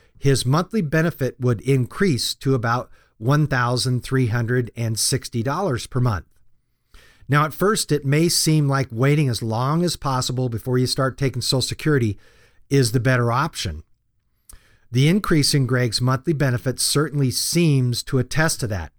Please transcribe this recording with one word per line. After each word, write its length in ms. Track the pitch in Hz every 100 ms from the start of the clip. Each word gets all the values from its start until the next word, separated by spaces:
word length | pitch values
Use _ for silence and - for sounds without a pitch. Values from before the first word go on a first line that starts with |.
| _ _
his 280 | 139 135 123
monthly 360 | 147 185 226
benefit 580 | 156 151 165 - 127 -
would 200 | 123 113
increase 760 | - 135 120 - 196 123 - -
to 180 | 139
about 380 | 131 117 123 - - _ -
one 300 | 110 147 151
thousand 560 | 131 120 123 120 123
three 240 | - 131 120
hundred 420 | 120 113 127 117 -
and 240 | 117 110
sixty 420 | - 127 - 120
dollars 460 | 113 156 196 123 -
per 120 | 127
month. 260 | 123 92 - _ _ _ _ _ _ - - _ -
Now, 160 | 147
at 120 | 151 -
first, 360 | 190 220 -
it 140 | 147 139
may 240 | 147 165
seem 380 | - - 156 139
like 200 | 135 127
waiting 360 | 113 135 151 139
as 120 | 110
long 420 | 113 110 131 160
as 120 | 175 -
possible 520 | 147 131 - 127 127
before 300 | 113 131 127
you 80 | 123
start 320 | - 131 -
taking 240 | 135 120
Social 200 | - 131
Security 580 | - - 156 143 113 98 - _ _ _ -
is 220 | 139 120
the 80 | 123
better 320 | 117 127 120
option. 500 | 120 160 - 95 78 - _ _ _ _ _ - - _ _ _
The 160 | 123 147
increase 480 | 202 - 156 135 147
in 100 | 123
Greg's 340 | 123 123 107
monthly 340 | 123 131 -
benefit 460 | 147 139 120 131 -
certainly 520 | - 139 147 147 131
seems 720 | - - 170 165 139 123 120
to 160 | - 131
attest 400 | 120 - 160 -
to 80 | 117
that. 240 | 98 78